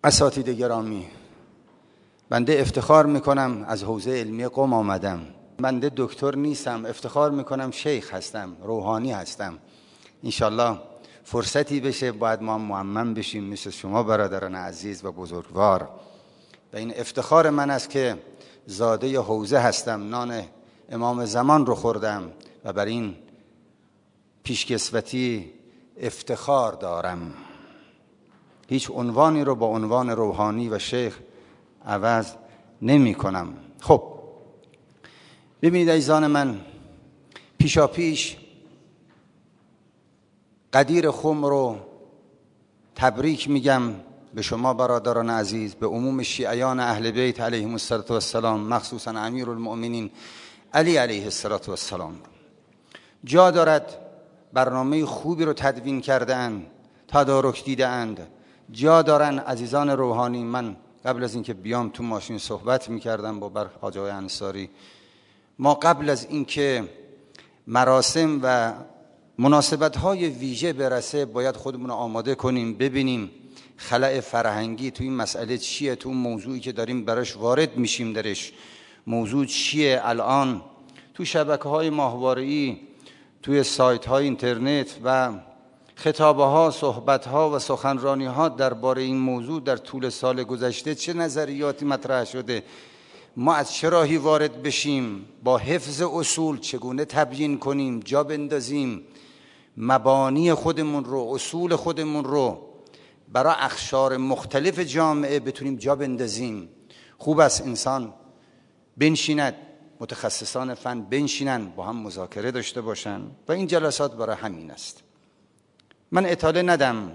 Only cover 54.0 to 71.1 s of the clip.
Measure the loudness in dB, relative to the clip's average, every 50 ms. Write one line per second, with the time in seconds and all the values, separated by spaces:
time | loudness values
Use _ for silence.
54 | -20 -20 -20 -20 -20 _ _ _ _ _ 2 2 2 2 2 0 0 0 0 0
55 | 0 -2 -4 -6 -4 -4 -2 0 0 0 0 2 0 0 0 0 -4 -4 -4 -4
56 | 0 0 0 0 2 0 -2 -2 -2 -4 -6 -8 -10 -14 -20 -20 -20 _ _ _
57 | _ 2 4 4 4 6 4 4 4 2 0 -2 -6 -6 0 0 0 0 0 -2
58 | -4 -4 -6 -10 -12 -16 -20 -20 -20 -20 _ _ _ -18 -6 0 4 8 8 8
59 | 8 6 6 6 4 2 0 -2 -4 -4 -4 -4 -4 0 0 2 2 2 2 2
60 | 2 0 2 0 0 -2 -2 -4 -6 -4 -4 -4 -4 -6 -10 -12 -18 _ _ _
61 | _ -4 -2 -2 -2 -4 -4 -6 -8 -8 -10 -10 -6 -4 -2 -2 -2 -4 -6 -8
62 | -6 -6 -6 -6 -6 -8 -10 -10 -8 -8 -10 -6 0 0 0 0 0 -4 -10 -8
63 | -4 -4 -4 -4 -4 -8 -8 -8 -10 -8 -6 -6 -6 -6 -10 -10 -10 -8 -8 -6
64 | -6 -6 -8 -8 -10 -10 -10 -8 -8 -8 -8 -8 -10 -12 -14 -20 -20 -20 -20 -20
65 | _ _ _ _ _ _ _ _ _ _ _ 0 2 2 2 4 4 4 4 4
66 | 2 0 0 0 -2 -6 -4 -4 -4 -4 -2 0 0 2 0 0 -2 -6 -12 -20
67 | -20 -20 -20 -20 -20 _ _ -20 -20 _ _ _ _ 2 4 6 6 8 6 6
68 | 6 4 2 2 2 2 2 2 2 4 4 4 2 0 -2 -6 -14 -20 -20 -20
69 | -20 -20 _ _ _ _ _ 2 4 6 6 6 6 2 0 2 2 0 2 0
70 | 0 0 0 0 -2 -4 -4 -4 -6 -6 -4 -2 -2 -2 -2 0 0 0 0 -2
71 | -2 -2